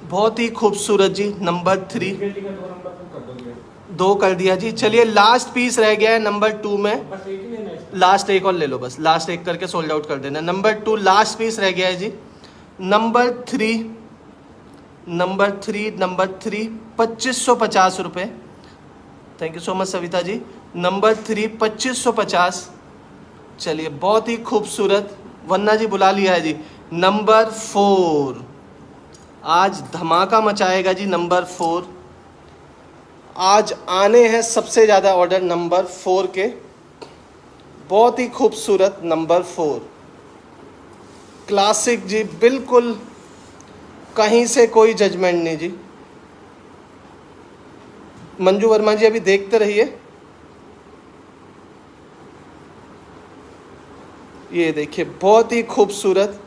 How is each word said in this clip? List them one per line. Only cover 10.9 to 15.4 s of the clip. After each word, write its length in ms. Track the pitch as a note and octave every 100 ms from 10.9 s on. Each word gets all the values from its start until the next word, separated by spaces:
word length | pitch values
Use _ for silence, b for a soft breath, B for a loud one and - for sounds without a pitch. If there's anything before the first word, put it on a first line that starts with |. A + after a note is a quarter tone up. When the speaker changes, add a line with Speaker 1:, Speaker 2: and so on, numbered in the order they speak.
| G#3+
Speaker 1:
last 420 | F#3+ G3 A3 -
piece 220 | A3+ A3
रह 120 | G3
गया 160 | F3 F#3
है 80 | F3+
जी। 180 | G3+ - - B B B B -
Number 500 | F#3 G#3 A3+ A#3 B3 A#3+
three, 500 | - B3+ G#3+ A3+ A3+ - - - - - - - - - - - -
number 420 | E3+ F3+ G3